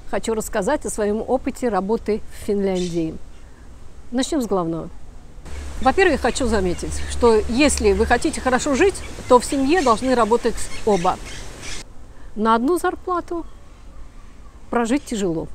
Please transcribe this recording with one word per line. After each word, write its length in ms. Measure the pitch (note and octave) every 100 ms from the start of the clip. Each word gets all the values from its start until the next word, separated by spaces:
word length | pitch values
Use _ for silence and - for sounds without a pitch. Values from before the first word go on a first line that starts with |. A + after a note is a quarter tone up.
| -
хочу 240 | G#3 G3+
рассказать 520 | A3 G3+ A3 F#3+ D4 A3
о 40 |
своем 340 | - G#3 G#3 -
опыте 420 | B3 C#4 - B3
работы 520 | G3+ F#3+ A3+ - G#3+ -
в 140 | - -
Финляндии. 720 | G3+ G3 F#3 F3+ E3+ D#3+ F#3 - - - - - - - - -
Начнем 280 | A#3+ C4 E4
с 60 | A3+
главного. 420 | G3 E3+ E3 - - - - - - - - - -
Во-первых, 300 | B3+ C4 F#4+
я 60 | A3
хочу 280 | B3+ - B3
заметить, 460 | G#3+ F#3 F3 D3+ - -
что 320 | - A#3+ A3 G#3+
если 440 | A#3+ D4 - G#3+
вы 140 | F#3+ A3+
хотите 340 | A#3+ D#4+ A#3
хорошо 340 | B3+ B3 -
жить, 200 | C4 F#4+ - - - -
то 100 | B3
в 60 |
семье 380 | - C#4+ C4+ F4+
должны 320 | C4 G#3+ B3+
работать 400 | B3 A3 A#3 A#3 G#3+ - - -
оба. 320 | G3 E3+ - - - - - - - - - - - -
На 200 | - A3
одну 240 | A3+ B3 F4
зарплату 680 | F4+ F#4 - F4 E4+ E4+ - - - - - - - - - - - - -
прожить 340 | A#3 A3+ -
тяжело, 440 | - A3+ F#3+ E3 D#3+